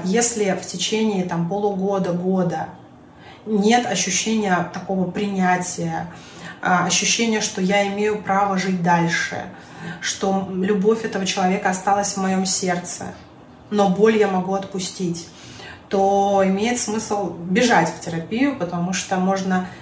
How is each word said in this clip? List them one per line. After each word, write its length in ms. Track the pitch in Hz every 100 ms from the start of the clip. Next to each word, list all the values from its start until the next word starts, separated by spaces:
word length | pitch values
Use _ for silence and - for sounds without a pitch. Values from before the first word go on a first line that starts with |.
| 185
если 520 | 226 226 214 196 180
в 40 | -
течение 600 | 180 - 214 220 190 180
там 240 | 170 170
полугода, 640 | 202 208 185 196 196 180
года 560 | 175 185 190 165 - - - - - - - - - 214
нет 400 | 214 208 240 247
ощущения 840 | 185 - - 220 220 202 175 170
такого 380 | 185 - 190 175
принятия, 960 | 202 202 190 180 180 180 - 170 165 175 - - - - -
а, 240 | 175 180 180
ощущения, 560 | - 202 - 233 214
что 180 | 175 -
я 260 | 185 202 202
имею 320 | 202 214 208
право 340 | - 196 202 190
жить 240 | 190 185
дальше, 640 | 175 175 170 165 - - - - - - 170 170
что 480 | - - 196 190 185
любовь 540 | 185 190 208 208 220
этого 220 | - 196 185
человека 440 | - 185 190 190
осталась 440 | 190 - 202 202
в 40 | 196
моем 240 | 190 190 190
сердце, 640 | - 185 175 - - 92 - - - - - -
но 180 | 208 196
боль 260 | 180 220 220
я 140 | 196
могу 240 | 185 180
отпустить, 760 | 190 190 185 - - 180 170 - - - - - - -
то 520 | 196 196 202 196 196
имеет 360 | 190 190 226 247
смысл 540 | - 220 - 202 185 170 175
бежать 360 | 185 247 196 165
в 100 | -
терапию, 580 | - 165 - 226 285 262
потому 360 | 175 180 175
что 240 | 185 - 185
можно 500 | 185 196 190 190 - -